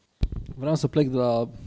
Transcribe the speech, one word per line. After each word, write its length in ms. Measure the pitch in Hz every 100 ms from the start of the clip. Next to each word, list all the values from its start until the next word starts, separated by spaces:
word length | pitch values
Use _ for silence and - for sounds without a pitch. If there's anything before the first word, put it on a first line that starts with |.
| _ - - - - 131
Vreau 200 | 143 156
să 120 | 139
plec 200 | 156 135
de 80 | 131
la, 240 | 123 117
uh, 100 | 120 -